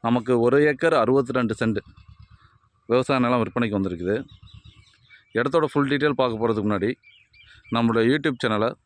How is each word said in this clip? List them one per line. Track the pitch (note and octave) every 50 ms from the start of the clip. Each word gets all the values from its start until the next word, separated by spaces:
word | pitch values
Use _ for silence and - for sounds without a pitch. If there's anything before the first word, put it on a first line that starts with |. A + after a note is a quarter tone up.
நமக்கு | - A#2 A#2+ B2 A2 A#2+ B2+ A#2
ஒரு | A#2 B2 B2+ C#3+ D3
ஏக்கர் | D3+ C#3 - E3 E3 D#3+
அறுபத்தி | C3+ A2 A#2 C3 C#3 B2 B2
ரெண்டு | B2+ B2+ A#2+ G#2+ G#2+
சென்ட் | - A#2+ A2+ G#2+ G2 - - - - - - - _ - _ - _ _ _ _ _ _ _ _ _ _
விவசாய | - A#2 B2+ B2+ - C#3 C3
நிலம் | B2 A#2+ B2+ A#2+
விற்பனைக்கு | A2 - - A#2+ A#2+ A2 G#2 G2
வந்திருக்குது. | F#2+ F#2+ F2+ E2 F2 F#2 G#2 - - - - - - - - - _ - - - _ _ _ _ _ _ - - _ _ _
இடத்தோட | A2 A#2+ C#3 E3 E3 D#3
ஃபுல் | D3 - D3 C#3+ C3+
டீட்டெயில் | C#3+ C#3 C#3+ D3+ C#3+ B2
பார்க்க | C3 B2 A2+ G#2+
போறதுக்கு | A2+ A2+ G#2+ A2 G2+
முன்னாடி, | G#2+ G#2 F#2+ F#2 A2+ C3 _ _ _ _ _ _ _ _ _ - - - - _ - A2+
நம்மளோட | A#2 A#2 A#2 A2+ A#2 A2+ A#2+
YouTube | C#3 D3+ C#3+ D#3+ C3 A#2+
சேனலை | - A#2 G#2+ G#2 A2 B2 - _ _